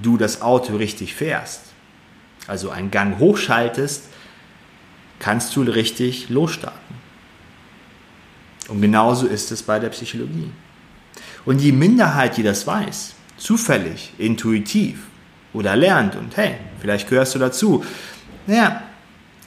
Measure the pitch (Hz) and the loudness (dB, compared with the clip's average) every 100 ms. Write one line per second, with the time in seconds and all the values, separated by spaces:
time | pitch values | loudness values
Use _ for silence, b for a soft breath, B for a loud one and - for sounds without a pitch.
0 | 110 117 107 - 113 123 123 104 104 - | 0 2 2 0 2 2 2 -2 -2 -6
1 | 95 - 156 - - - - - _ _ | -10 -6 -4 -4 -6 -14 -20 -20 _ _
2 | _ - - - - 98 92 82 98 101 | _ -20 -20 -20 -12 -8 -8 -8 -4 0
3 | 101 95 160 208 - 117 120 131 143 - | 0 4 4 4 2 2 0 -2 -4 -6
4 | - B B B B B - - - - | -14 B B B B B -20 -20 -20 -20
5 | - - - 113 - - 123 113 110 - | -20 -8 -2 -2 -2 -2 0 2 0 0
6 | 123 123 - 123 160 - - - - - | -4 -4 -4 0 0 -2 -12 -14 -18 -20
7 | - - - - - - - - - - | -20 -20 -20 -20 -20 -20 -20 -20 -20 -20
8 | - - - - - - - 104 104 107 | -20 -20 -20 -20 -20 -20 -8 0 4 4
9 | 113 123 127 104 - 113 - 107 113 - | 4 2 0 -2 -6 -6 -2 -2 -2 -8
10 | 117 117 127 160 156 - - - - - | -10 -10 -8 -8 -10 -14 -20 -20 -20 -20
11 | - B B B - 135 143 131 170 247 | -20 B B B 0 2 4 6 6 6
12 | 180 143 127 - 107 98 - 196 - - | 4 2 0 2 0 0 -2 -4 -4 -8
13 | - - - - - 226 - 127 85 101 | -12 -16 -20 -8 0 0 2 0 0 -8
14 | - - 110 113 113 110 104 214 202 - | -12 -4 -2 0 0 0 0 0 0 -4
15 | - - - - - 113 101 104 180 175 | -16 -20 -20 -20 -12 -4 0 4 4 4
16 | 104 - 58 - 208 - - - 101 101 | 2 -2 -6 -2 -2 -2 -12 -8 -2 -2
17 | - 127 131 131 127 127 214 143 B B | 2 2 2 2 0 2 2 2 B B
18 | B B B - - 220 233 - - - | B B B -12 -2 2 2 0 -12 -20
19 | - - - - | -20 -20 -20 -20